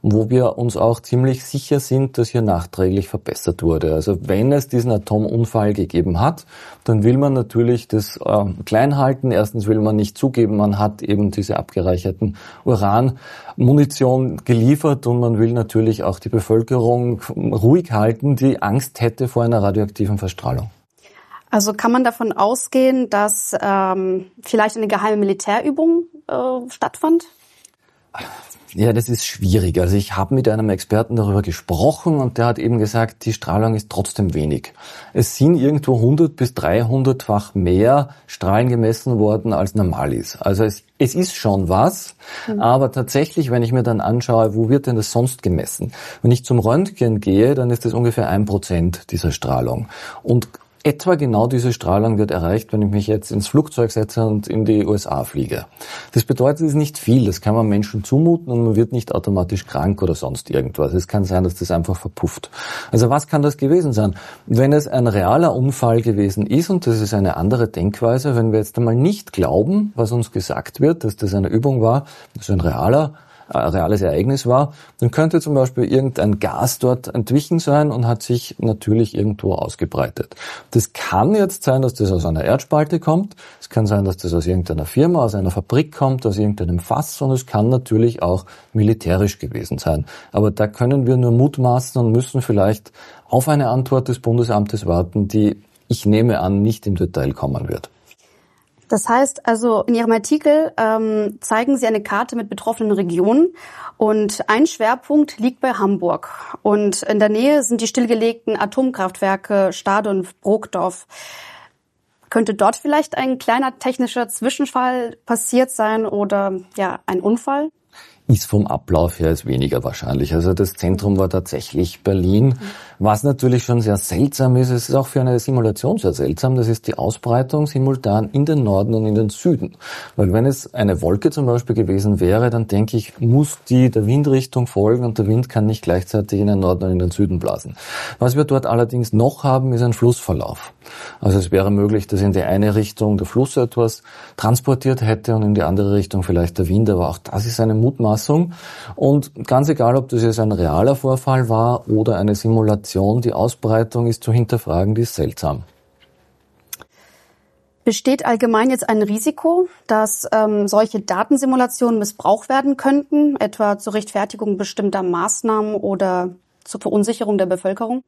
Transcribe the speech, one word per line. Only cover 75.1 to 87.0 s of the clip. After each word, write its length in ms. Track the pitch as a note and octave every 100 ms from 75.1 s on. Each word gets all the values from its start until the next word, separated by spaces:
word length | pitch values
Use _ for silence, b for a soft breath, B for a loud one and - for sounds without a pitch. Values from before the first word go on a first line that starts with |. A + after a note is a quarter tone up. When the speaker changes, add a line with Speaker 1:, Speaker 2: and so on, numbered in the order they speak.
| - D#3+ E3
Speaker 1:
zum 140 | D3+
Beispiel 320 | C#3+ B2+ C3 A#2+
irgendein 540 | C3 C3+ B2 G#2 G#2
Gas 400 | G#2 G#1+ B2 -
dort 280 | B2+ B2+ - B2+
entwichen 440 | G#2+ C3+ D3 E3+
sein 320 | D#3 C#3+ D3+
und 140 | A#2+ A#2
hat 160 | A#2
sich 360 | - B2 - -
natürlich 560 | A#2 G#2+ - A2 A2 -
irgendwo 380 | G#2 G#2 G2
ausgebreitet. 800 | F#2 - - - - B1 - - - B B B
Das 200 | A#2 -
kann 420 | - - F#2 A#2
jetzt 300 | G#3+ G3 -
sein, 180 | - C3
dass 120 | C3
das 180 | B2+ G2+
aus 140 | F#2 E2
einer 180 | D#2+
Erdspalte 560 | - A#2 - D3+ D3+ E3
kommt, 380 | D#3+ E3 G3+ - B B
es 80 | -
kann 180 | - G#2+
sein, 160 | G#2
dass 140 | G2 F2+
das 160 | F2+
aus 140 | E2+ E2
irgendeiner 360 | F#2 F2 E2
Firma, 400 | D#2 - D#3+ F3
aus 100 | A#2
einer 180 | G2+ F#2
Fabrik 440 | F#2 - B2+ D#3 -
kommt, 300 | C3+ C3 A#2
aus 120 | G2
irgendeinem 420 | G#2+ G#2 E2+ F2
Fass, 420 | - A#2